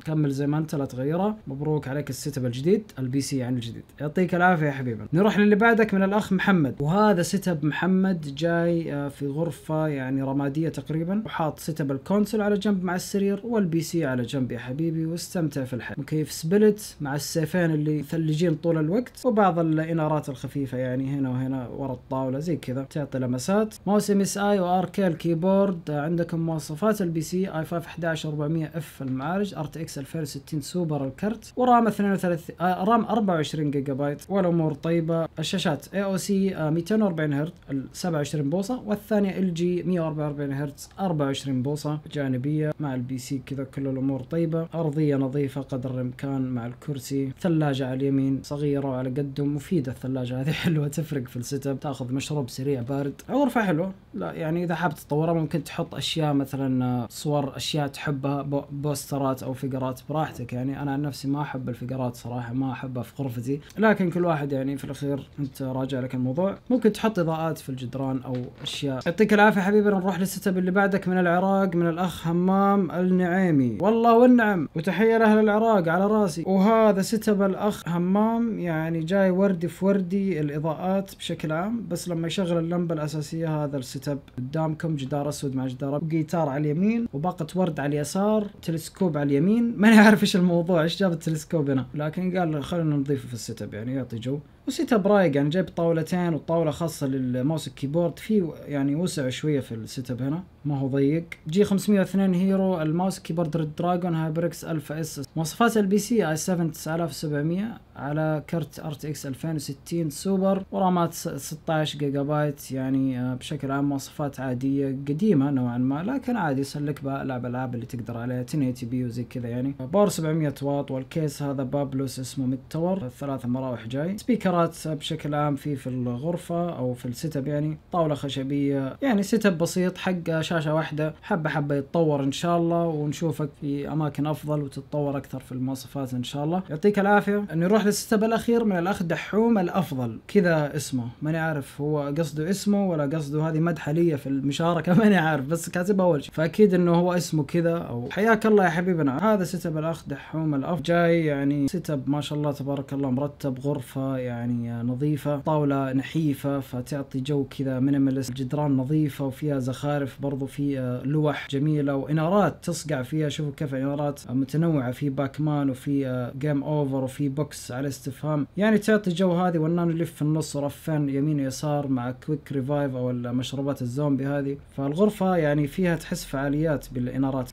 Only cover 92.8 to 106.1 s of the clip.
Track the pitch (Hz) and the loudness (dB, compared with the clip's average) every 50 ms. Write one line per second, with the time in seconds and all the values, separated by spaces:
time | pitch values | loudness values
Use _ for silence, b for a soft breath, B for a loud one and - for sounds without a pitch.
92.8 | 165 156 147 143 135 143 143 127 117 - 123 110 - - 110 - 104 - 107 104 | 0 2 2 0 2 0 0 -2 -2 -8 -10 -10 -8 -10 -10 -8 -8 -8 -8 -8
93.8 | 113 123 131 135 123 123 120 113 113 127 139 147 - B B B B - - - | -6 -4 -4 -4 -6 -6 -8 -8 -6 -4 -6 -6 -8 B B B B -6 -4 -2
94.8 | 311 - 254 214 180 202 208 202 185 165 135 143 143 151 147 185 175 - - - | 0 2 2 2 4 4 4 6 6 4 4 2 2 2 0 0 -2 -2 -2 0
95.8 | 170 170 165 160 156 156 185 180 175 175 165 143 - - 165 170 165 156 139 - | 0 2 2 0 0 -2 -2 0 0 0 -2 -2 -2 0 0 2 2 0 0 -2
96.8 | 170 160 160 - 147 135 135 135 131 127 123 127 127 147 160 151 - 139 - - | -4 -4 -4 -2 -2 -2 0 0 -2 0 0 0 0 0 0 0 -4 -8 -10 -6
97.8 | 143 135 143 170 175 165 165 - - - 220 208 180 151 - - - - 143 139 | -6 -2 0 0 0 0 -2 -4 -2 2 2 2 2 0 -4 -10 -10 -4 -2 0
98.8 | 139 143 143 156 175 175 - 156 135 127 127 - - 156 147 135 120 - 113 113 | 0 2 2 0 0 -2 -2 -2 -2 -2 -2 -2 -2 0 0 0 -2 -4 -8 -10
99.8 | 107 110 - 135 127 - 127 113 127 139 151 175 185 - - - - 147 143 135 | -10 -10 -10 -10 -6 -6 -6 -4 -2 -4 -4 -4 -6 -10 -14 -8 -4 -2 -2 0
100.8 | 139 131 131 139 139 139 151 165 170 - - - - 160 156 202 202 202 196 190 | 0 0 2 2 2 4 2 0 -2 -6 -14 -14 -8 -2 2 4 4 4 4 0
101.8 | 190 208 208 190 185 185 185 196 196 190 180 175 185 190 190 196 190 190 185 160 | 2 4 4 4 2 2 2 2 2 2 2 2 2 2 2 2 2 2 0 0
102.8 | 156 156 156 180 185 190 - - - - 160 165 175 156 156 160 156 151 151 - | 0 0 0 0 0 0 -2 -4 -6 -6 -2 -2 -2 0 0 -2 -4 -4 -4 -2
103.8 | 165 175 180 175 175 180 165 160 160 160 156 165 170 170 165 - - - 165 156 | 0 0 0 0 0 0 0 0 0 0 0 0 -2 -2 -4 -6 -8 -6 -6 -6
104.8 | 151 - 147 156 165 156 - 147 135 - - 156 165 156 - - 233 226 226 220 | -4 -6 -6 -6 -6 -6 -8 -10 -10 -6 -4 -4 -4 -2 2 2 4 4 4 4
105.8 | 208 190 202 208 202 - | 2 4 2 2 2 2